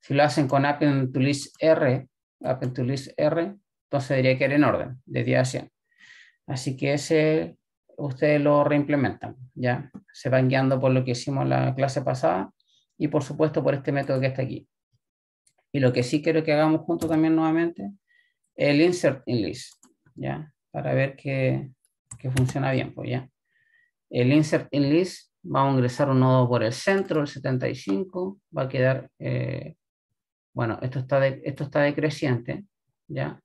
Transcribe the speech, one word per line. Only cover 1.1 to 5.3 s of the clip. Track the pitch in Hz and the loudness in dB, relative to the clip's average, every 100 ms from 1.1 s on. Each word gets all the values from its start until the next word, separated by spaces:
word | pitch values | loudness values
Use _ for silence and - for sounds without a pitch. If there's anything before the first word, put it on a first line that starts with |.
to | 135 | 0
List | 135 143 - _ | 0 0 -6 _
R, | 156 160 151 127 - _ _ _ | 2 4 4 0 -4 _ _ _
Append | 131 131 127 | -6 -4 -4
to | 127 | -4
List | 123 139 - - | -4 -4 -6 -2
R, | 151 160 170 202 _ _ | 0 0 -4 -8 _ _
entonces | _ 139 127 | _ -6 -2
debería | 135 131 131 | 2 2 2
quedar | 135 | 2
en | 147 | 4
orden, | 139 90 - 127 | 4 2 -4 -10
de | - 123 | -8 -4
diez | 117 | 2